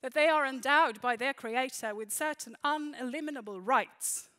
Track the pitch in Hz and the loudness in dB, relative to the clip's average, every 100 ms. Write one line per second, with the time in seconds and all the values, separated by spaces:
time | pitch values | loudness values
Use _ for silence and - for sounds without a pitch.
0 | 262 294 302 311 277 262 247 294 320 220 | -2 4 4 6 2 -2 2 4 4 2
1 | 247 233 254 277 233 233 262 - 220 214 | -2 0 0 -2 -2 -2 -2 -4 -6 -6
2 | 214 - 311 294 - 226 294 302 294 277 | -6 -2 -2 -4 -10 -4 -2 -2 -4 -6
3 | 254 277 302 285 208 196 190 254 196 _ | -6 -6 -6 -8 -10 -8 2 2 2 _
4 | - - - | -6 -6 -10